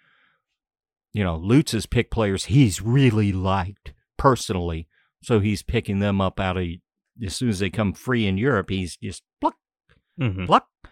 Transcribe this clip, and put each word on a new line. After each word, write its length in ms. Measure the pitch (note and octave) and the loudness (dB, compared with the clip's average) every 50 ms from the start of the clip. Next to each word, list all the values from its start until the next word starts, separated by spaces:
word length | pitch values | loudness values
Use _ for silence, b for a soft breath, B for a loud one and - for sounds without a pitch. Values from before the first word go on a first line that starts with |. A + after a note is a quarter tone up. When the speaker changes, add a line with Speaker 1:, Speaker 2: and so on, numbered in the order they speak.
| _ _ _ _ _ _ _ _ _ _ _ _ _ _ _ _ _ _ _ _ _ _ | _ _ _ _ _ _ _ _ _ _ _ _ _ _ _ _ _ _ _ _ _ _
Speaker 1:
You 140 | - G#2 G2+ | -4 -2 -2
know, 100 | F2+ E2 | -2 -2
Lutz 380 | D#2+ E2 G2 A#2+ C#3+ D#3+ - - | -2 0 2 4 4 4 2 -2
has 120 | A2 F#2 | -4 -4
picked 260 | - - B2 A2 - | -2 -2 -2 -2 0
players 340 | - A#2 A2+ G2+ F#2+ F#2 - | -2 -2 0 0 0 -2 -2
he's 360 | - F#2 C#3 C#3+ A2 F2 - | 2 4 4 6 4 4 0
really 520 | F#2 A2 A#2+ C#3 C#3 B2+ A2 G#2+ G#2 G2+ F#2+ | -2 0 2 4 4 4 4 4 2 2 0
liked 600 | F#2+ F2+ F#2+ F#2+ F#2+ F2+ F#2+ G2+ - - - - _ _ _ _ - | 0 0 0 0 0 -2 -4 -8 -12 -18 -20 -20 _ _ _ _ 0
personally, 680 | - C#3 B2+ - - - A2 F#2 F2 E2+ E2 D#2+ D#2+ - _ _ _ _ _ _ | 2 2 2 2 0 -4 -4 -4 -2 -4 -4 -6 -8 -12 _ _ _ _ _ _
so 200 | - - B2 G#2+ | -4 0 2 2
he's 200 | G2 G#2+ G#2 F#2+ - | 2 2 0 -2 -2
picking 360 | - - A#2 G2+ - G2+ G2 | -4 -4 -4 -2 -2 -2 0
them 220 | G2+ G2+ G2 G2 | 0 0 0 0
up 180 | G2 F#2 - - | 0 0 -2 -2
out 160 | G2 F#2+ F2+ | -2 -2 -2
of, 100 | F#2+ F#2 F2 E2+ F2+ - _ _ _ _ _ _ - | -2 -4 -4 -6 -10 -14 _ _ _ _ _ _ -12
as 140 | A#2 B2 - | -10 -8 -6
soon 140 | - C3 A#2+ | -4 -2 -2
as 100 | G#2+ F2+ | 0 0
they 100 | G2+ F#2+ | -2 -2
come 220 | E2+ - A2 G2 | -2 0 0 -2
free 340 | E2+ - - - B2+ A#2+ A2+ | -2 -4 -4 -2 -2 0 0
in 120 | G2 F#2+ F#2+ | 0 0 0
Europe, 320 | A2 C#3 C3+ G2+ F#2 - | 0 0 0 0 0 -2
he's 260 | F#2+ F#2+ F#2 E2+ - | -4 -4 -4 -6 -8
just 280 | - - G#2 F#2 - - _ _ _ | -12 -12 -14 -14 -14 -18 _ _ _
pluck, 160 | - - - _ _ _ _ _ _ _ _ _ _ _ _ - | -4 -4 -4 _ _ _ _ _ _ _ _ _ _ _ _ -4
Speaker 2:
Mm-hmm. 280 | C3+ A#2+ F#2+ F#2 F#2 | -4 -2 -2 -4 0
Speaker 1:
pluck. 240 | F#2 - C4 - _ _ _ b b | 2 2 2 2 _ _ _ b b